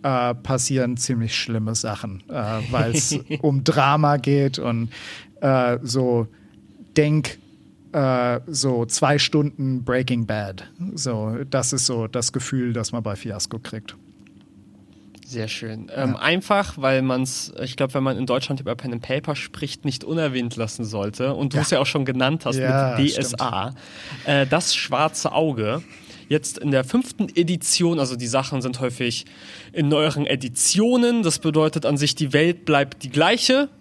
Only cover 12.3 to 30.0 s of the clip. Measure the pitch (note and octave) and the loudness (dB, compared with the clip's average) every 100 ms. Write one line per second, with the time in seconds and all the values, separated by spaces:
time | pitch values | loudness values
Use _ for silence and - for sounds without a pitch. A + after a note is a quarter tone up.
12.3 | C3 B2 C3+ B2 A#2 A2 A#2+ A2 G2+ A#2 | -4 -4 -2 0 -2 -2 -4 -4 -6 -8
13.3 | G2+ - A2+ - A2 - - - - - | -8 -8 -8 -10 -12 -12 -20 -20 -20 -20
14.3 | - - - - - - - - - - | -20 -20 -20 -20 -20 -20 -20 -20 -20 -12
15.3 | B2 A2 - A#2 A2 F#2 C3+ C3 C3 C#3+ | -8 -6 -6 -8 -10 -10 -4 -2 0 2
16.3 | F3+ - G3+ G3 - C3 C3+ C3 B2+ B2+ | 0 2 0 0 0 2 2 2 0 -2
17.3 | - - - C3 - C3+ C#3 C3+ A2+ B2+ | -4 -10 -8 -10 -2 -2 0 0 0 0
18.3 | B2+ - C3+ C3+ A#2+ C3 A#2+ - C3 D3+ | 0 0 -4 -4 -6 -6 -8 -4 -4 -2
19.3 | C#3+ - - C#3+ - D3 C3 - D#3+ D#3 | -6 -8 -8 -8 -4 -6 -6 -4 -2 0
20.3 | B2+ A#2+ A#2 A2 - A2+ G#2+ G2+ G#2+ C3 | 0 -4 -4 -6 -4 -6 -4 -4 -2 -2
21.3 | C#3 C#3 D3 D3+ D3+ C#3 D3+ C3 B2+ C3 | 0 -2 0 2 2 2 0 -2 2 2
22.3 | D#3+ - C3+ C3 C3 C3+ A#2+ C#3+ - B2+ | 2 -2 0 2 2 2 2 2 2 -4
23.3 | A#2+ B2+ F#2+ A2 C3 - - - C3+ - | -2 -2 -2 -4 -8 -16 -18 -16 -10 0
24.3 | C#3+ C3+ D3+ F3 - - C3 D#3 - - | 2 4 2 2 -2 -2 0 0 0 -2
25.3 | - D#3+ B2 G#2+ C#3 - - - - - | 2 0 0 -2 -2 -6 -20 -20 -20 -2
26.3 | D3+ - - D3 C3+ B2+ A#3+ C4 - F#3+ | 0 0 -4 0 2 2 0 -2 -4 -2
27.3 | - F3 F3 - - E3+ E3 C3 B2 A#2+ | 0 0 0 0 2 2 2 -2 -2 0
28.3 | C3 C3 C#3 B2+ B2 C3 A#2+ B2 A#2 - | 0 0 -4 -4 -4 -4 -2 -4 -4 -10
29.3 | - - - - - D3 D3 | -20 -20 -20 -12 -2 2 4